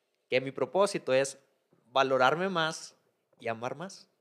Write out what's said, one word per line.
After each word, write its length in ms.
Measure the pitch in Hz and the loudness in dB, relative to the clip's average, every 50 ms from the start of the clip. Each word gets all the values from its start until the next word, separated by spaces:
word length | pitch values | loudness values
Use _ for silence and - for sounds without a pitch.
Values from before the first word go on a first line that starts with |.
| _ _ _ _ _ - | _ _ _ _ _ -2
Que 120 | 123 131 | -2 -2
mi 100 | 135 135 | -2 -2
propósito 600 | 131 - 135 123 - 185 202 196 - 165 - - | -4 -4 -4 0 2 2 2 2 0 -4 -2 2
es 260 | 131 131 139 143 - - _ _ _ _ _ _ _ _ _ _ | 2 2 2 0 -4 -12 _ _ _ _ _ _ _ _ _ _
valorarme 580 | - 131 135 131 135 127 127 131 151 165 185 196 | 2 2 2 4 4 4 4 4 2 2 -2 -2
más 480 | 185 170 160 160 160 - - - - _ _ _ _ _ _ _ _ _ | -2 -2 -2 -2 -4 -8 -14 -18 -20 _ _ _ _ _ _ _ _ _
y 100 | - 113 | -8 -8
amar 280 | 113 113 117 127 135 | -6 -6 -6 -8 -8
más. 320 | 143 175 196 - - - _ _ _ | -10 -12 -14 -16 -20 -20 _ _ _